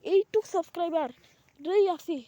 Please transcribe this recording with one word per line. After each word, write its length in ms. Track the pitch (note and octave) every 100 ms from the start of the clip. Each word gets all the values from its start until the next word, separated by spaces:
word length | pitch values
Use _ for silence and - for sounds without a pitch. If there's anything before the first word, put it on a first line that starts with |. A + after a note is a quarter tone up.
| -
এইটুক 320 | G4 G4+ A4 -
সাবস্ক্রাইবার 540 | F#4 E4+ - E4+ D#4+ C4+ - _ _ _ _
ধরেই 240 | D4 G4+ G4 E4
আছি। 200 | - D4